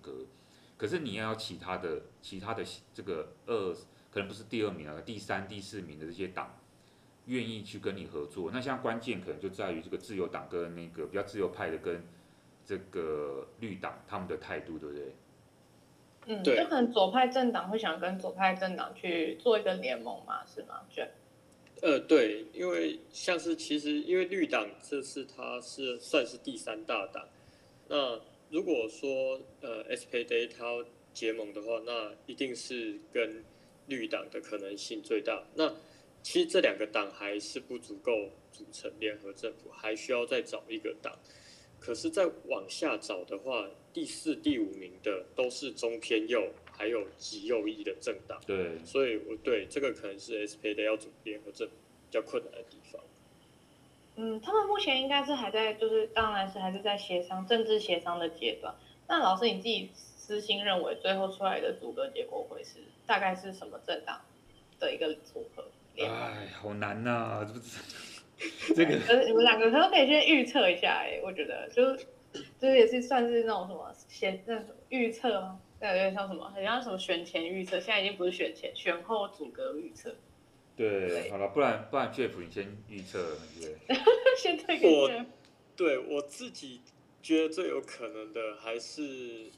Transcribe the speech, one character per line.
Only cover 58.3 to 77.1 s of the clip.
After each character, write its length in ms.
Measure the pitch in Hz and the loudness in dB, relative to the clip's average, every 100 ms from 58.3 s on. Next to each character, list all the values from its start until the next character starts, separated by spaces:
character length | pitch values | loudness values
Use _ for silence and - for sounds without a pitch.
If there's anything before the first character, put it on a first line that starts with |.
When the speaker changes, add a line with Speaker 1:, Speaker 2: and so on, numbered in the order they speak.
| - 117 - | -2 -2 -2
Speaker 2:
段。 140 | - - - - - | -6 -12 -16 -14 0
那 120 | 330 | 4
老 160 | 226 190 | 4 4
师 100 | 233 | 4
你 100 | 190 | 2
自 80 | |
己 260 | 226 208 190 - | 0 -2 -2 -12
私 440 | - - - 208 | -20 -18 -6 -4
心 240 | 208 202 | -2 -2
认 200 | 202 185 | 2 2
为， 120 | 151 - | 0 0
最 140 | 190 190 | 0 2
后 180 | 190 190 | 0 0
出 100 | 196 | 0
来 140 | - | 0
的 140 | 170 - | -2 -4
组 140 | - | -6
阁 140 | - 269 | -4 -4
结 160 | - - | -4 -4
果 200 | - - | -6 -6
会 140 | - | -10
是， 180 | - - - - - | -14 -18 -20 -10 0
大 100 | 208 | 2
概 160 | 190 | 2
是 180 | 185 196 | 0 -6
什 140 | 190 - | -12 -12
么 120 | - - | -8 -4
政 160 | 156 - | -4 -4
党 160 | - - - - - - - | -10 -12 -20 -20 -20 -20 -4
的 140 | 156 | -2
一 40 | - | 0
个 180 | 156 156 | -2 -4
组 340 | - - - - | -8 -12 -10 -12
合 100 | - - - - | -14 -18 -12 -4
联 120 | 113 | -2
盟？ 120 | 113 | -2
Speaker 1:
哎， 280 | 117 107 98 | -4 -6 -10
好 260 | - 104 104 | -8 -6 -4
难 280 | 104 104 120 | -4 -2 0
啊， 360 | 120 113 107 104 | 0 0 -2 -4
这 120 | 117 | -8
不 80 | - | -12
是， 1080 | - - - - - - - - - - 226 | -14 -14 -14 -14 -16 -18 -10 -10 -2 2 6
<laughs> 0 | |
这 100 | 165 | 6
个 140 | - | 6
Speaker 2:
可 160 | - 240 | 8 8
是 100 | 240 | 8
你 60 | |
们 100 | 226 | 8
两 140 | 233 220 | 8 8
个 140 | 226 | 8
可 100 | 262 | 8
不 80 | 370 | 8
可 140 | 370 | 8
以 20 | 262 | 8
先 220 | 302 285 | 8 8
预 180 | 302 240 | 6 6
测 240 | 285 190 | 4 4
一 60 | 175 | 4
下 280 | 190 - - | 4 2 0
欸？ 160 | 78 | -4
我 80 | 185 | -4
觉 140 | 185 147 | -4 -4
得， 240 | - - | -6 0
就 260 | - 262 269 | 4 6 4
是， 80 | - - - - - - | -6 -18 -14 -12 -12 0
就 80 | 262 | 8
是 80 | 269 | 10
也 100 | 226 | 10
是 160 | 247 | 6
算 240 | 247 262 240 | 2 2 4
是 180 | 233 226 | 4 2
那 80 | |
种 120 | 202 180 | 0 -2
什 80 | |
么， 220 | 165 - - - | -8 -10 -14 -20
先， 340 | - 190 190 - | -2 -2 -2 -4
那 140 | 226 | -6
种 160 | - - - | -6 -14 -4
预 200 | 262 226 | 0 0
测 300 | 226 247 202 | 2 0 0
吗？ 220 | 185 185 - - | -2 -8 -16 -6
对， 80 | - | 0
有 80 | 185 | 2
点 180 | 190 | 2
像 140 | 196 196 | 2 -2
什 60 | |
么， 160 | 180 - | -6 -8
很 120 | 196 | -4
像 220 | 196 240 | 0 0
什 80 | 240 | -2
么 60 | 190 | -4
选 260 | - | -2